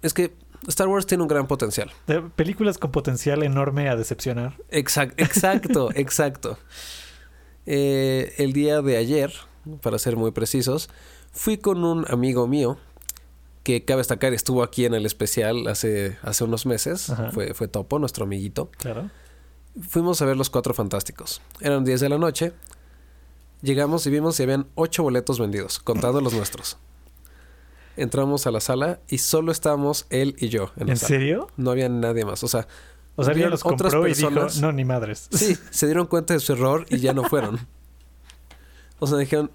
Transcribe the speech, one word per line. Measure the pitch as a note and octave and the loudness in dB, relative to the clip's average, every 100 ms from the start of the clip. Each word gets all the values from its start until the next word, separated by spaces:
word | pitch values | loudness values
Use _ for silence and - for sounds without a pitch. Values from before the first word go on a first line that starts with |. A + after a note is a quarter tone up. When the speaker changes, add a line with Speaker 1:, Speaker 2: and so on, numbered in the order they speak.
Speaker 1:
es | D#3+ - | -4 0
que | F3 - - - - | -2 -4 -20 -16 -6
Star | - F#3+ | 0 2
Wars | G3 G3 | 2 2
tiene | F3+ | 0
un | E3 | 2
gran | D3 C3+ | 2 0
potencial. | C#3 A2 - G#2 - - | -2 -2 -2 -6 -10 -2
Speaker 2:
De | D#3 | -2
películas | E3+ - D#3+ G3 G#3+ F#3 | -2 -2 -2 2 0 0
con | D3 | -2
potencial | C#3 C#3 B2 D3 C#3+ | -2 -2 -2 0 0
enorme | D3 C#3 C#3 C#3 C#3+ | 0 0 0 0 0
a | A#2+ | 0
decepcionar. | A2 A#2 C3 A#2+ B2 - - | -2 -4 -4 -4 -6 -8 -4
Speaker 1:
Exact-, | D3+ C#3+ - C3+ - | -2 0 0 0 2
exacto, | D#3+ - F#3+ G3 - G3 B2 | 2 4 4 2 2 2 2
<laughs> | C#3 | 0
exacto. | C#3 - D3 C3+ A2+ A2 - - - - - - - - - - - | -2 0 0 0 -8 -10 -14 -18 -16 -16 -18 -20 -20 -20 -20 -18 -2
Eh, | C#3+ C#3 C3+ C3+ C3 C3 - | 2 2 4 2 2 -2 0
el | C#3 | 0
día | C3+ D3 D3+ | 4 4 4
de | C#3 A#2 | 4 2
ayer, | A#2 D3+ C#3 - - - - D3+ | 4 2 0 -4 -18 -20 -16 -6
para | A#2 A2 | -4 -2
ser | - A2+ | -2 0
muy | A2+ | 0
precisos, | A2 A2 C#3 A#2+ D3 - - - - - | 0 0 0 0 -2 -4 -14 -20 -20 -18
fui | - - G#3+ | -4 -2 0
con | G#3 F3+ | 0 2
un | E3+ E3 D#3 | 2 0 0
amigo | B2+ B2+ B2 A#2+ | 0 2 2 2
mío | D3 B2 C3 - - - - - - - - | 2 0 -2 -10 -18 -16 -16 -20 -20 -20 -10
que, | - A#2+ | -2 -2
cabe | - C3 | 2 0
destacar, | B2 A#2 C3+ | 2 0 0
estuvo | - - B2+ | 0 0 0
aquí | A#2+ - B2 | 0 2 2
en | |
el | A2+ G#2+ | 2 -2
especial | - G#2 - G#2+ A#2+ A2+ | -2 -2 0 0 0 -2
hace, | G#2+ A2+ G#2 G2 G2 | -2 0 0 -2 -4
hace | - G#2 A#2 | -6 -2 0
unos | A2+ C3 | -2 0
meses. | A2+ C#3+ F3+ - | -2 -2 -4 -4
Speaker 2:
Ajá. | A#2 A2+ | -4 -4
Speaker 1:
Fue, | A2 G2+ | -4 -4
fue | - A2 | -4 -4
Topo, | G#2 F#2+ D3 | -4 -4 -2
nuestro | C3+ - | -2 -4
amiguito. | G2 G2 G2 A2+ D3 - | -6 -4 -6 -6 -8 -8
Speaker 2:
Claro. | B2+ A2+ G3+ - - - - - - - E3+ | -10 -8 -10 -14 -20 -20 -20 -20 -20 -16 -4
Speaker 1:
Fuimos | E3+ E3+ E3+ | -2 0 2
a | C#3 | 2
ver | C3+ | 0
Los | C3+ | 0
Cuatro | B2+ B2 | 0 -2
Fantásticos. | B2 G2+ G2+ - - - - - - | -2 -2 -4 -6 -12 -12 -12 -14 -6
Eran | C#3+ C#3 | 0 2
diez | C3 B2+ | 2 2
de | C#3 | 2
la | D3 | 2
noche. | E3 C3+ E3+ E3+ - - - - - - - - - - | 0 0 -4 -4 -18 -20 -20 -20 -20 -20 -20 -20 -20 -8
Llegamos | C3+ C3+ C#3+ E3 C#3+ | -2 2 2 0 2
y | |
vimos | D3 D#3+ D#3+ | 2 2 0
y | |
habían | C3 C3+ C#3 - | 2 0 -2 -2
ocho | E3 - | -2 2
boletos | D3+ B2+ A#2+ A#2+ | 2 2 0 -2
vendidos, | G#2+ G2+ F#2+ - | 0 -2 -6 -6
contando | - A2 B2 C3+ | -2 0 2 2
los | C3 | 0
nuestros. | A2+ G2 - - - - - - - - - - - - - - - | 0 -4 -6 -10 -12 -18 -20 -20 -20 -20 -20 -20 -20 -20 -20 -18 -6
Entramos | A#2+ C#3 C#3 C#3+ C3 | -2 0 2 2 0
a | |
la | A2 | 0
sala | - C3 D3+ F3 - | 0 0 0 -4 -4
y | C3 | -4
solo | - D#3+ E3 | 2 2 2
estábamos | D#3+ D#3 D3 C#3+ D3 - | 0 0 2 2 0 -2
él | C3 C3+ - | 0 0 -2
y | A#2 | -2
yo | A2+ F#2+ - | -2 -4 -4
en | A#2 | -2
la | |
Speaker 2:
¿En | A#2+ | 0
Speaker 1:
sala. | - | 2
Speaker 2:
serio? | C#3 C3+ F#3 F#4+ - | 2 2 0 -4 -4
Speaker 1:
No | B2+ | 0
había | B2+ B2+ | 0 0
nadie | B2 A#2 A#2 G#2 | 0 0 0 -2
más. | G2+ | -4
O | A#2+ | -2
sea, | A#2+ - - - - - - | -2 -4 -12 -20 -20 -14 0
Speaker 2:
O | |
sea, | C3 | 2
alguien | D3+ E3+ | 4 2
Speaker 1:
habían | |
Speaker 2:
los | E3+ F3 | 2 0
Speaker 1:
otras | C3+ F#3 | 2 2
Speaker 2:
compró | D3 F3 | 4 4
y | |
dijo, | C#3+ D3+ | 2 2
Speaker 1:
personas. | C#3+ D3 D#3 | 2 0 0
Speaker 2:
"No, | D#3 | 0
ni | C#3+ B2+ | 0 0
madres". | B2+ A2 G#2+ - | 0 -2 -8 -4
Speaker 1:
Sí, | F#3+ G#3 F3+ - | 0 2 2 -2
se | - D3+ | 0 2
dieron | D#3+ F3 | 2 2
cuenta | E3+ E3 E3 | 0 2 0
de | |
su | C3+ | 2
error | B2+ C3 D3+ E3+ | 2 2 2 0
y | C3+ | 0
ya | B2+ | 2
no | C3+ B2 | 2 2
fueron. | D3 G#2+ A2+ B2 | 0 0 -4 -8
Speaker 2:
<laughs> | - - - - - - - - - - - - - | -18 -20 -20 -20 -20 -20 -20 -20 -20 -20 -20 -20 -6
Speaker 1:
O | C#3+ | 0
sea, | C#3+ | 0
dijeron, | C#3 D3+ D3+ | 2 0 -2